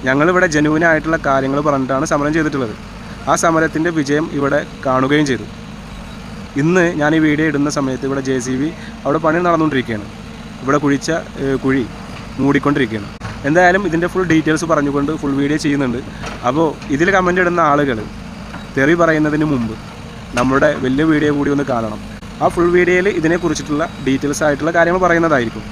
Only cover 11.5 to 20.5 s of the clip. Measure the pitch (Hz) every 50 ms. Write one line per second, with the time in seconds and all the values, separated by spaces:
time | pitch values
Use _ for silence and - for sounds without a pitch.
11.5 | 135 127 - 135 135 135 117 - - - - - - - - - - - 139 139
12.5 | 139 139 127 143 147 143 135 110 110 107 98 92 - - - - - - - 139
13.5 | 151 175 180 175 180 196 208 175 156 170 170 175 - 185 185 170 160 160 151 156
14.5 | 156 156 170 165 165 151 143 143 139 143 143 143 156 151 - 143 139 135 143 143
15.5 | 151 156 156 151 143 139 139 127 117 123 135 - - - - - - - - 123
16.5 | 131 151 165 151 - - - - - 139 170 190 196 190 185 180 175 180 180 175
17.5 | 175 175 165 151 143 143 147 139 123 110 107 - - - - - - - - -
18.5 | - - - - - 135 135 147 170 170 170 165 160 156 151 151 147 156 156 151
19.5 | 143 127 117 110 110 - - - - - - - - - - - - 123 123 131